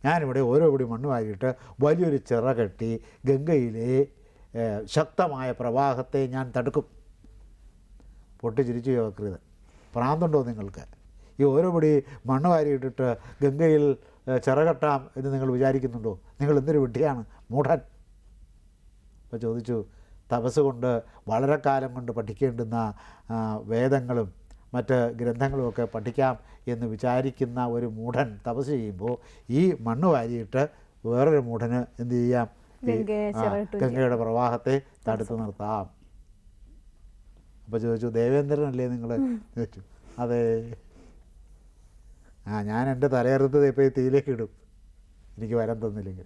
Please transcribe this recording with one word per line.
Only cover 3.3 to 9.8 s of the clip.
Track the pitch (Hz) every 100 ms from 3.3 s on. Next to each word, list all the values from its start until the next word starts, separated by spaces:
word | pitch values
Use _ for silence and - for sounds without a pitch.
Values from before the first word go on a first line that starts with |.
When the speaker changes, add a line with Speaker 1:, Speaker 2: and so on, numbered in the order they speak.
| 135 151 156 120 110 120 131 139 - - _ -
Speaker 1:
ഏ, | 117 113 104
ശക്തമായ | 110 151 156 - 180 135 131
പ്രവാഹത്തെ | 117 123 123 139 127 131 139 131
ഞാൻ | 131 127 123
തടുക്കും." | 123 143 - - - - - - - - - _ _ - - - - -
പൊട്ടിച്ചിരിച്ചു | 120 113 123 120 123
യവകൃതൻ. | 127 110 98 104 87 _ - - -